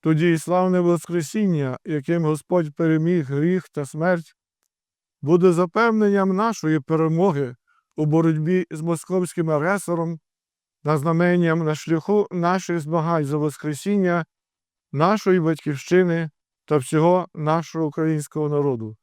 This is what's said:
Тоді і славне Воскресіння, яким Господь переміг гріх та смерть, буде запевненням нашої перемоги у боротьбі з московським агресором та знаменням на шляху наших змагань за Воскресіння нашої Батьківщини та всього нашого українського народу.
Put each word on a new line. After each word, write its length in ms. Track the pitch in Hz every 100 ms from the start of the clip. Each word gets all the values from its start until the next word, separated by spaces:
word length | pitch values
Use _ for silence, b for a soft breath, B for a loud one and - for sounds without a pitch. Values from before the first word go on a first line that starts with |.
Тоді 320 | 165 156 170
і 60 | 165
славне 420 | - 180 185 180
Воскресіння, 960 | 175 170 - 170 151 220 202 160 139 127
яким 400 | - 151 139 170
Господь 500 | 156 151 - 180 156
переміг 520 | - 165 160 165 180 135
гріх 420 | 139 160 185 -
та 180 | - 139
смерть, 480 | 151 170 175 156 _ _ _ _ _ _ _ _ _
буде 300 | 139 175 185
запевненням 840 | 170 180 214 233 220 208 202 190 190
нашої 440 | 226 214 156 156
перемоги 760 | 135 160 160 160 196 143 131 123 _ _ _ -
у 100 | 156
боротьбі 600 | 156 165 156 156 185 -
з 100 | 156
московським 720 | 160 165 - 185 180 - 160
агресором 680 | 151 160 196 - 170 165 165 _ _ _ _ _ _
та 140 | 147 151
знаменням 680 | 151 165 175 180 170 160
на 100 | 156
шляху 520 | 151 - 160 - 208 202
наших 500 | 180 170 185 180 170
змагань 440 | 147 165 156 170
за 120 | 143 151
Воскресіння 880 | 151 139 151 147 196 202 180 175 160 _ _ _ _ _ _
нашої 480 | 143 170 214 196 185
Батьківщини 920 | 160 156 - 139 - 180 180 165 160 _ _ _
та 120 | _ 151
всього 520 | 127 160 165 180 165
нашого 520 | - 151 160 160 160 160
українського 640 | 147 160 156 147 156 151
народу. 480 | 147 143 127 110 110